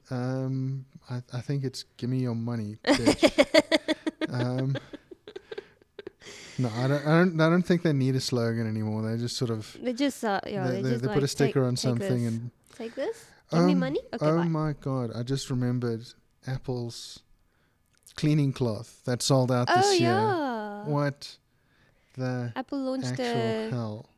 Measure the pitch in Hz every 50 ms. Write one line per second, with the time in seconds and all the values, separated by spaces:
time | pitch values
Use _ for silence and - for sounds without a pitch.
0 | _ - 131 123 123 127 131 131 131 131 131 131 131 131 135 135 131 _ _ -
1 | _ - 127 123 123 _ - 123 113 - 143 143 135 131 - - - _ _ -
2 | - 120 127 131 127 123 117 117 117 120 120 117 107 104 107 - - - 285 254
3 | 233 269 294 - - - - - 277 - - 320 - - - 302 - - 311 -
4 | - 320 - _ 311 - - 123 123 123 123 131 131 135 135 - - - - -
5 | _ _ - _ _ - - - _ _ - - - - _ _ _ _ _ -
6 | - - _ _ - - - - - - - - 127 120 107 117 127 135 143 147
7 | 139 151 156 165 180 190 170 160 160 160 170 180 180 - 185 170 - 165 147 139
8 | 127 131 131 131 - - - 123 117 117 113 113 117 110 110 110 107 107 107 107
9 | 110 110 113 117 120 120 - - 139 117 113 107 104 - - - - 240 247 226
10 | 285 277 254 - - 220 196 - - - - 147 - 127 127 123 131 131 - 117
11 | 120 131 - 143 139 139 - - 143 135 - 143 131 123 123 123 - 131 120 117
12 | - 98 127 123 120 117 113 113 120 120 _ _ _ _ - - 233 226 - -
13 | 277 403 453 - - - - _ _ _ - 165 175 180 185 180 175 262 294 466
14 | - - - 156 151 151 160 170 170 170 160 156 156 156 143 - - 139 135 131
15 | 123 113 110 113 120 120 135 135 - - 139 123 123 123 123 127 120 120 113 110
16 | 120 - - _ _ _ _ _ _ - 131 131 - - 127 120 120 120 117 -
17 | - - - - _ _ _ _ _ _ _ _ _ _ _ _ _ _ _ _
18 | _ - - - - 151 151 156 143 139 131 - 131 117 107 101 110 - - _
19 | _ - 123 120 - - 143 135 127 120 131 123 120 123 330 359 381 403 392 349
20 | - - 359 381 440 427 381 339 294 269 240 220 208 208 208 208 208 147 147 143
21 | 143 143 139 _ - - - _ _ _ _ _ _ _ _ _ _ _ _ _
22 | _ _ _ 127 127 127 127 123 123 120 113 247 254 - 294 277 269 262 262 269
23 | 254 - 247 254 254 240 233 233 226 226 226 220 220 220 165 120 117 107 107 110
24 | - _ _